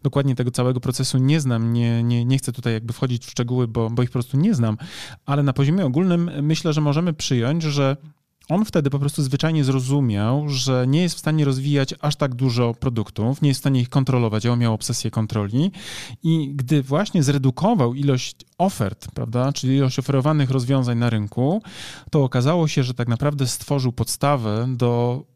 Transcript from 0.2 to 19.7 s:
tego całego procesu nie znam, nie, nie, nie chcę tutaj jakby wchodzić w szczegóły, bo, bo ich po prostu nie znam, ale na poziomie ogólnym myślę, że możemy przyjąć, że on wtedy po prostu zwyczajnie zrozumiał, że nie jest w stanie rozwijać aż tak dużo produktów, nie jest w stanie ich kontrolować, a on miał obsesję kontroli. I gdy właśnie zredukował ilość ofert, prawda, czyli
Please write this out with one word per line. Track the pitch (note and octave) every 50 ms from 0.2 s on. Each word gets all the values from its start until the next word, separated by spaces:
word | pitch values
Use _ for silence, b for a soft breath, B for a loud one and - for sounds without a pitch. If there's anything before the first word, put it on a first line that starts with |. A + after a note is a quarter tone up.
| C3+ C#3 B2+
tego | A#2+ B2 A#2+
całego | A#2+ - B2 B2+ C3 B2+
procesu | - C3+ B2+ - B2+ - -
nie | C3 C3 C3+ D3+ E3
znam, | C#3+ C3 A#2+ A2+ A2+ A#2 A#2
nie, | A#2+ A#2+ A#2 A#2 A#2 A#2
nie, | A#2+ A#2+ A#2+ A#2
nie | B2 C3+
chcę | C3+ - -
tutaj | A#2 - A2+ A#2+ A2+
jakby | A2 A2+ A2+ A#2
wchodzić | - C3+ B2+ B2 A2+ -
w | -
szczegóły, | - - A#2+ A#2+ B2+ B2+ B2
bo, | A#2 A2 A#2+ A2+ A2
bo | A#2 B2 B2
ich | A#2+
po | -
prostu | B2+ A#2+ - -
nie | C3+ E3 A3+ G#3+
znam, | C3 A#2 A2 G#2+ B D3+ B B B B B A#2 B _
ale | - C#3 C#3+ C#3+
na | C#3+ B2+
poziomie | - C#3 C#3 E3+ G3 F#3
ogólnym | C3 B2 D#3 F#3 F#3 F3 E3+ E3+ F3 - D3
myślę, | C#3+ D3+ D#3+ D#3 - E3 D3
że | D#3
możemy | D3+ D3 C#3 D#3 F3 F3+ D#3
przyjąć, | - - - C3 A#2+ A#2 B2+ D#3 E3+ D#3
że | D3+ C#3 C#3+ C#3 C3+ C#3 C#3 - D#3 _ _ _ _ _ _ _ -
on | D#3 F#3+ A3
wtedy | - - F3+ C#3+ C#3
po | C3+ C#3
prostu | C#3+ D3 - - C#3+
zwyczajnie | C3 C#3 C#3 - D#3+ D#3+ D#3 C#3
zrozumiał, | C3 C3 C3 B2 C3 C#3 D3 C#3 A#2+ G#2 G2+ G#2 A2+ B2+ D3 D3+ D3
że | C#3 C3 B2+ C3+ C3 B2+ B2
nie | C3 C#3 D#3+
jest | F3+ E3+ -
w | -
stanie | - D#3 D#3 D#3 D3
rozwijać | C#3 C3 C3 C3+ D3 C#3+ C#3+ C3+ - - -
aż | - D3 C#3+
tak | - D3 C3+ B2
dużo | A#2+ C3 C3 A#2 A#2+ B2 A#2 A#2
produktów, | - - C3+ A#2+ A#2 G#2 - - - G#2 A#2+ C#3 -
nie | D#3
jest | C#3+ C3 -
w | -
stanie | C#3 C3+ B2+
ich | B2 B2
kontrolować, | - C#3 C3 C3+ B2+ B2 A#2 A2 G#2 G#2+ G2
a | A#2+
on | A#2+ A#2+
miał | A#2+ A#2 A2
obsesję | G#2+ - - A#2 - - A2+
kontroli. | - A#2 A2 G#2 - A2 G#2 G2 G#2+ C3 E3 G3 B B B B B B B B A2+ B -
I | E3 E3 D#3+ D3 C3+ C#3+
gdy | C#3 B2+ B2 D#3 D3 C3
właśnie | C3 C#3 D#3+ G#3 - - F3+ C#3
zredukował | C3 C#3+ C#3+ C3 C3+ B2 - E3 G#3+ A#3+ G3 B2 A#2 B2
ilość | C#3+ C#3 C#3 C3 B2+ - - - _ - _ _
ofert, | - F3 G3 - - A2 G2 - _ - - -
prawda, | - A2+ A#2 A2+ B2 B2+ C#3 C#3+
czyli | - - B2+